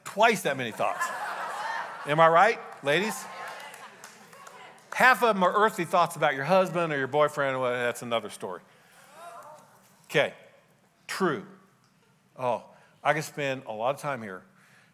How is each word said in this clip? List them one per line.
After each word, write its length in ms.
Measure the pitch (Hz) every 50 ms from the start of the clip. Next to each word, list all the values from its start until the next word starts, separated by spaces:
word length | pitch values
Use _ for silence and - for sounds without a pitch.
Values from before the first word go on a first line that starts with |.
| -
twice 400 | - - 190 220 240 226 - -
that 120 | 160 139
many 160 | 135 127 113
thoughts. 340 | 101 - 110 104 92 - - - - - - - - - - - - - - - - - - - - - -
Am 140 | 147 147 160
I 80 | 165 160
right, 320 | 165 170 196 226 233 - - - - - -
ladies? 420 | 143 147 170 202 220 196 - - - - - - - - - - - - - - - - - - - - - - - - - - - - - - - - - - - -
Half 300 | - 214 254 254 185 247
of 120 | 226 208
them 80 | 196 185
are 100 | 175 -
earthly 320 | 202 208 220 - - 170
thoughts 300 | 156 - 180 170 156 -
about 200 | 151 160 151 143
your 80 | 135 139
husband 500 | 151 185 190 185 175 156 175 170 160 147
or 40 | 139
your 100 | 131 127
boyfriend. 520 | 127 151 151 147 147 151 143 135 135 131
Well, 140 | 127 123 123
that's 300 | 123 120 120 117 - 127
another 260 | 120 117 113 107 98
story. 320 | - - - 98 90 82 - _ _ _ _ _ _ - - - - 320 339 349 339 - - - - - - _ _ _ _ _ _ _ _
Okay, 280 | - - 156 127 98 - - - - _ _ _ _ _ _ _ _ _ _ _ -
true. 380 | - - 196 170 139 104 92 - - - _ _ _ _ _ _ _ _ _ _ _ _ _ _ _ -
Oh, 260 | 127 127 113 98 - - - _ _ _ _ _ -
I 100 | 143 147
could 100 | 156 147
spend 400 | - - 156 143 135 131 131 131 -
a 60 | 110
lot 220 | 107 113 127 143
of 60 | 135
time 200 | - 147 135 120
here 220 | 113 101 95 104 - _ _ _ _ _ _ _ _ _